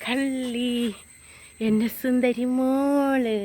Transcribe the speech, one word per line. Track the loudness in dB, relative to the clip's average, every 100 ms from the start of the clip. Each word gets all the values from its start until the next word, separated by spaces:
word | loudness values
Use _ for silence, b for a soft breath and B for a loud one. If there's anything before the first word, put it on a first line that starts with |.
| -4
കള്ളി, | -2 -2 -2 -4 -4 -2 -2 -2 -4 -14 -20 B B B -4 0
എൻ്റെ | 2 0 -2
സുന്ദരി | 0 2 2 0 0 0
മോള്, | 2 2 2 2 2 2 0 -2